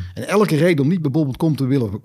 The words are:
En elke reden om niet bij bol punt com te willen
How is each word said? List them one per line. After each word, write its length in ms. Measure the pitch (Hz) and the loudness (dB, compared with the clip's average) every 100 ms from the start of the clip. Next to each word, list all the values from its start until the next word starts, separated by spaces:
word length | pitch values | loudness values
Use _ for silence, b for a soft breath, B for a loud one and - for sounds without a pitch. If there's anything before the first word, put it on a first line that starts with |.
| 90 | -8
En 140 | - 120 | -10 -2
elke 280 | 196 202 151 | 0 2 2
reden 280 | 175 156 | 2 2
om 60 | 139 | 2
niet 120 | 190 | 0
bij 80 | 151 | 0
bol 140 | 156 | 0
punt 120 | 143 120 | -2 0
com 200 | 160 139 | 0 0
te 80 | 131 | 0
willen 340 | 139 113 104 | 0 -2 -6